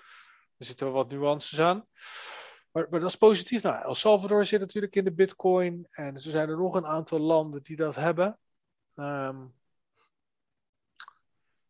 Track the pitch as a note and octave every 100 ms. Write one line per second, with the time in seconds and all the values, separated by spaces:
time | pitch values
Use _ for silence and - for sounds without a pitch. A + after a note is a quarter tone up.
0 | - - - _ _ _ B2 B2 C3+ C3
1 | B2 C#3 C#3+ D3 - D3+ E3 G3 - _
2 | - - - - - - _ D#3+ D#3+ E3
3 | F3 - A3 F#3+ - A#3 F#3+ A2 - -
4 | G#3+ G#3 G3 G#3 G3 G#3 F#3+ G#3+ G3+ G3+
5 | F#3+ E3 F#3+ - F#3 F#3 F3+ F3 E3+ -
6 | C#3+ C3+ D3 D#3 D#3 D#3+ F#3 F3+ D#3 D#3+
7 | D#3 D#3+ D#3 D#3+ D#3 C#3+ C#3 D#3 D#3 C3+
8 | D#3+ E3 F#3+ A3 _ _ _ _ _ -
9 | C#3+ C#3+ C3+ C3+ B2+ - _ _ _ _
10 | _ _ _ _ _ _ _ _ _ -
11 | - _ _ _ _ _ _